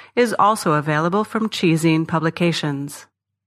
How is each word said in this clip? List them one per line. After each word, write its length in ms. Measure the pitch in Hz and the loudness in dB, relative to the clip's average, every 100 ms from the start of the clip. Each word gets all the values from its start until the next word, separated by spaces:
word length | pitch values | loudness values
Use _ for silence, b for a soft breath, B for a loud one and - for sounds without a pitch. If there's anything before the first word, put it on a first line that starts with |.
| B | B
is 200 | - 240 - | 0 0 4
also 360 | 202 220 175 | 2 2 0
available 500 | 151 147 151 170 202 | 0 0 0 0 -2
from 240 | 214 226 220 | -2 -4 -4
Cheesine 580 | - 180 160 160 160 160 | 0 0 2 2 2 0
Publications. 1000 | 165 160 - 170 156 151 139 143 - - _ _ _ | -2 -2 0 -2 0 -4 -6 -8 -12 -20 _ _ _